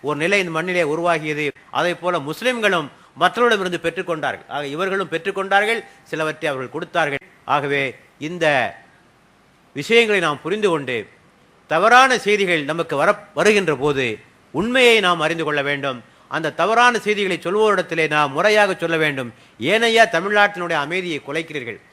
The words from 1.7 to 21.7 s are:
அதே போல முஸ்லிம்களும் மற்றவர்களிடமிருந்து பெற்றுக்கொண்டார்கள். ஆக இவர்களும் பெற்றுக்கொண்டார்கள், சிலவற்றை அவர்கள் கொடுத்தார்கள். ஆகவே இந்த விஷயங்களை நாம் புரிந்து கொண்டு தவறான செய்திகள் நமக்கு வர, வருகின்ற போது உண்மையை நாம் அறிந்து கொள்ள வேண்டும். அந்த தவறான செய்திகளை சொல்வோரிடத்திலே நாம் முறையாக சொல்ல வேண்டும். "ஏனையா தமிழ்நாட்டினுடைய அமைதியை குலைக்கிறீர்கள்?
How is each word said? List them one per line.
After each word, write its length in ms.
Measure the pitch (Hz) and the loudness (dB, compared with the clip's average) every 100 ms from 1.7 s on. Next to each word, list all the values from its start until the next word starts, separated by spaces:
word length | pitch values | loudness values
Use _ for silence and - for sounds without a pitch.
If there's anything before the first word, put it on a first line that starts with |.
அதே 220 | 131 175 165 | -2 -2 -2
போல 240 | 175 175 | -2 -2
முஸ்லிம்களும் 640 | 139 156 240 240 208 180 139 - - - | -4 -4 -4 0 0 0 -2 -12 -20 0
மற்றவர்களிடமிருந்து 640 | 175 202 240 214 180 170 | 0 4 2 2 -2 -4
பெற்றுக்கொண்டார்கள். 640 | 165 165 180 160 143 98 - | -4 -6 -6 -4 -4 -6 -8
ஆக 140 | 135 143 | -8 -8
இவர்களும் 440 | 147 190 196 175 | -6 -4 -4 -4
பெற்றுக்கொண்டார்கள், 720 | 160 190 190 190 196 214 226 - - - | -6 -6 -6 0 2 2 -4 -6 -20 -12
சிலவற்றை 420 | 156 156 151 156 | -6 -6 -4 -6
அவர்கள் 240 | 135 123 | -6 -8
கொடுத்தார்கள். 480 | 147 175 170 151 139 - _ - | -10 -4 -2 -2 -4 -10 _ -2
ஆகவே 340 | 143 143 143 135 - _ _ | -2 0 -2 -2 -8 _ _
இந்த 240 | 147 180 160 139 107 - - _ _ _ _ _ _ _ _ 139 | -10 -2 0 2 -2 -6 -20 _ _ _ _ _ _ _ _ -12
விஷயங்களை 440 | 147 233 226 202 | 2 4 4 2
நாம் 200 | 165 143 | 0 -2
புரிந்து 280 | 156 208 208 | -4 -2 0
கொண்டு 260 | 160 131 120 98 _ _ _ _ _ _ | 0 -2 -6 -8 _ _ _ _ _ _
தவறான 480 | 160 208 247 262 247 | 2 6 6 6 2
செய்திகள் 460 | 202 208 190 165 143 | 0 0 2 0 -2
நமக்கு 300 | 165 160 143 | -4 -2 2
வர, 120 | 170 208 - | 2 0 -6
வருகின்ற 400 | 139 196 208 175 135 | 0 2 4 0 0
போது 300 | 147 135 123 104 - _ _ | 0 0 -2 -4 -14 _ _
உண்மையை 440 | 139 220 254 240 220 | -4 0 4 6 6
நாம் 240 | 185 170 156 | 4 2 0
அறிந்து 200 | 165 151 | -2 -2
கொள்ள 160 | 147 | -2
வேண்டும். 380 | 139 143 139 123 - _ _ | -2 -4 -4 -8 -14 _ _
அந்த 220 | 147 156 | -6 -4
தவறான 460 | 143 175 226 247 233 | -2 0 4 4 2
செய்திகளை 380 | 208 208 196 170 | -2 -2 -2 -2
சொல்வோரிடத்திலே 680 | 165 208 220 196 170 165 156 | -2 2 2 2 -2 -2 0
நாம் 240 | 151 147 | 2 0
முறையாக 380 | 139 202 214 202 185 | 2 2 4 2 0
சொல்ல 220 | 170 165 | -2 0
வேண்டும். 320 | 151 135 120 - - - 123 | 0 -2 -8 -12 -20 -6 0
"ஏனையா 400 | 214 233 226 220 | 2 2 4 4
தமிழ்நாட்டினுடைய 720 | 165 196 208 202 180 170 160 | 2 0 2 2 0 -2 -2
அமைதியை 400 | 143 180 175 147 | -2 -4 -4 -8
குலைக்கிறீர்கள்? 600 | - 151 160 147 117 | -6 -8 -6 -10 -10